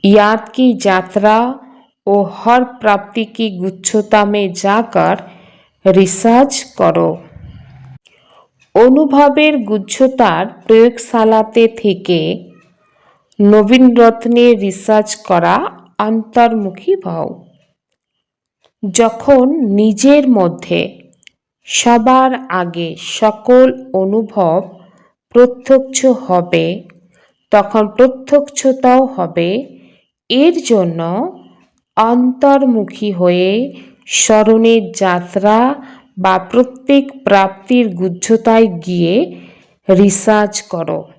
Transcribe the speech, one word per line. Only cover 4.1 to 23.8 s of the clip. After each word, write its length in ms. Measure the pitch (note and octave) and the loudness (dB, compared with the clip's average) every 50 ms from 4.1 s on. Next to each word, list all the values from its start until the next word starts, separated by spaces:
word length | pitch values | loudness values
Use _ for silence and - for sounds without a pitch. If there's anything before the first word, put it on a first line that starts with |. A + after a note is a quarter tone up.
| - G#3+ G#3 | 0 0 0
মে 240 | G3+ G#3 G#3 G3+ F#3+ | 0 -2 -4 -4 -4
যাকর 680 | F3 - - G3 G3+ A3 A#3 - - F3+ D#3+ E3 F#3 - - - - - _ _ _ _ _ _ _ _ _ F#3+ F#3 | -6 -6 -4 -2 -2 -2 -2 -2 -2 -2 -2 -2 -2 -4 -8 -18 -20 -20 _ _ _ _ _ _ _ _ _ 2 4
রিসার্চ 680 | F#3+ G3 F#3 - - - A3+ A#3 A#3+ C#4 C#4 C4+ - - | 4 2 2 -2 -2 0 2 4 4 2 2 -2 -8 -10
করো। 520 | - _ - F#3+ E3+ E3 E3 E3+ E3 D#3+ - - - - - - - - - - - - - - - - - _ _ _ _ _ _ _ _ _ _ _ _ _ _ _ | -12 _ -2 -2 0 0 0 -2 -2 -4 -8 -14 -20 -20 -20 -20 -20 -20 -20 -20 -20 -20 -20 -20 -20 -20 -20 _ _ _ _ _ _ _ _ _ _ _ _ _ _ _
অনুভবের 840 | G3 A3+ B3+ C4 C#4+ D#4 C#4 C#4 C#4 D4 C#4+ C#4+ D4+ D4+ D#4 D4+ C4+ | 4 4 4 4 4 2 2 2 2 2 4 4 2 2 2 0 -2
গুচ্ছতার 880 | A3 G3+ G#3+ G#3 F#3+ - - - C4 C4 C4 C4 B3 F#3 E3 D#3+ F#3 A3 - - _ | -4 -4 -6 -6 -6 -8 -2 0 0 0 2 0 0 0 0 -2 -4 -6 -10 -18 _
প্রয়োগশালাতে 1000 | - A3+ A3+ A3+ A#3+ A#3+ - - - - A#3 A3 A3 A3 A3 G#3+ A3 - A#3+ A3+ A3+ | 2 4 4 4 4 2 -4 -14 -6 -4 -2 0 2 2 0 0 0 0 0 0 0
থেকে 840 | - - - G#3 F#3 F3+ - - F3+ E3 D#3 D#3+ F#3+ A#3 - - - _ _ _ _ _ _ _ _ _ _ _ _ _ _ _ _ _ | 0 -2 -4 -4 -4 -4 -4 -4 -4 -2 -2 -4 -6 -8 -12 -20 -20 _ _ _ _ _ _ _ _ _ _ _ _ _ _ _ _ _
নবীন 560 | G#3 G3+ G#3 G#3+ G#3+ G3+ B3 B3+ B3+ B3+ A#3 | 2 4 4 4 4 4 4 4 4 4 4
রত্নে 580 | A#3+ A#3 A3+ A3+ A3+ - A#3 A#3+ A#3+ A#3+ A#3+ A#3+ | 6 4 4 2 0 -4 -2 0 2 4 4 4
রিসার্চ 640 | G3+ G3 G3 F3+ F#3+ - - G#3+ G#3+ G#3 G#3+ - | 2 0 -6 -6 -8 -4 0 0 0 0 -2 -8
করা 540 | - - - F#3 F3 E3+ E3+ F3+ A3+ F4 - - - _ _ _ _ | -14 -4 -2 -2 0 2 0 0 0 -2 -6 -12 -16 _ _ _ _
অন্তর্মুখী 1000 | G#3 G#3+ A3 A3+ G#3+ A3 - B3 A#3 A#3 A3+ A3 G3+ F#3+ F3+ F#3+ - - G4 | -4 -4 -2 -4 -6 -4 0 2 2 2 2 -2 -6 -6 -10 -10 -4 -4 -4
ভও। 480 | F#4 F#4 F3+ E3+ E3 D3 - - - - _ _ _ _ _ _ _ _ _ _ _ _ _ _ _ _ _ _ _ _ _ _ _ _ _ _ _ - G3+ | -4 -4 -10 -8 -8 -8 -10 -10 -16 -20 _ _ _ _ _ _ _ _ _ _ _ _ _ _ _ _ _ _ _ _ _ _ _ _ _ _ _ -12 -6
যখন 600 | F3 - A#3 A3 - - - - C#4 C4 B3 C4 | -2 0 0 0 -2 -4 0 2 2 4 4 2
নিজের 800 | D4+ E4 C4 G#3 G3 G3+ G#3+ A3 G#3 G#3 B3 C4+ C#4+ D4 C#4 C4 | 0 -2 -2 -2 0 0 0 0 0 2 2 4 4 4 4 2
মধ্যে 680 | B3 G#3 F#3 F3 F3 F3 - - F3 E3+ E3 F#3+ - - - _ _ _ _ - _ _ _ _ _ _ _ | 0 2 0 -2 -2 -6 -8 -6 -4 -4 -4 -6 -10 -18 -20 _ _ _ _ -20 _ _ _ _ _ _ _
সবার 680 | - - - - A#3+ A#3+ A#3 A3 B3+ B3+ C4 C4 C4 B3+ B3 C4 - | -10 -8 -2 0 2 2 2 2 2 2 2 2 0 -2 -4 -8 -8
আগে 480 | F3 F#3 F3+ F3 E3+ F3 E3+ E3 E3 - | -6 -6 -6 -6 -8 -8 -8 -10 -10 -14
সকল 920 | - - - - A3+ G#3+ G#3+ - - - B3 B3 C4 C4 B3+ - | -16 -14 -6 -2 -2 -2 -2 -2 0 4 4 6 6 4 2 -4